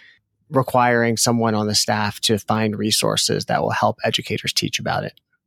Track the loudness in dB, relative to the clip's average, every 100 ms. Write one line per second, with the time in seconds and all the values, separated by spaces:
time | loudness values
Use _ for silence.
0 | -20 _ _ _ -4 -2 2 4 4 4
1 | 2 2 2 2 2 0 0 0 0 0
2 | -2 -2 0 0 0 0 0 -2 -2 0
3 | 0 0 0 -2 0 0 0 0 0 0
4 | -2 -2 -4 -6 -4 -4 -2 -4 -4 -4
5 | -6 -10 _ _